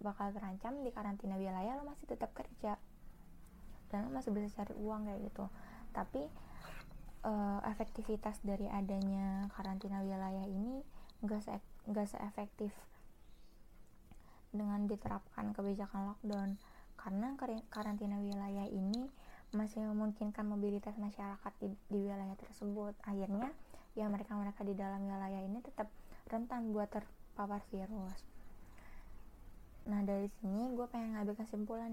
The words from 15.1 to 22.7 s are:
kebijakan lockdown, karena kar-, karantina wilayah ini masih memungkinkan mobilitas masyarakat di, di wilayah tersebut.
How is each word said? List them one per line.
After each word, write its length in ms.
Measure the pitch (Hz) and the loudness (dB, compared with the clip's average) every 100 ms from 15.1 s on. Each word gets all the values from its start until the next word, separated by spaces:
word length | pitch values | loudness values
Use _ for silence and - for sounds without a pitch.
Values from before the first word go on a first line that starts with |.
| 202 - - 208 | -2 -2 -2 0
kebijakan 640 | 208 202 196 202 196 196 208 | 2 2 2 2 0 0 0
lockdown, 400 | 214 202 196 196 - - - - | 0 2 2 0 -6 -16 -16 -10
karena 400 | 202 190 240 277 | 0 2 2 2
kar-, 320 | 247 226 226 | 0 -2 -4
karantina 480 | 214 208 208 208 202 | -2 0 2 2 2
wilayah 400 | 202 202 202 202 | 2 2 0 2
ini 480 | 202 202 190 226 262 - - - - | 2 2 4 4 0 -6 -14 -14 0
masih 320 | 214 214 214 214 | 2 2 2 2
memungkinkan 640 | 208 214 208 208 208 208 | 4 4 4 0 2 2
mobilitas 480 | 208 202 202 202 214 | 4 4 4 0 0
masyarakat 540 | 208 208 202 196 202 - | -2 0 -4 -2 -6 -2
di, 80 | 208 202 - | -2 -2 2
di 120 | 202 | 4
wilayah 320 | 196 196 190 | 4 2 -2
tersebut. 600 | 196 - - 208 | -4 -8 -4 0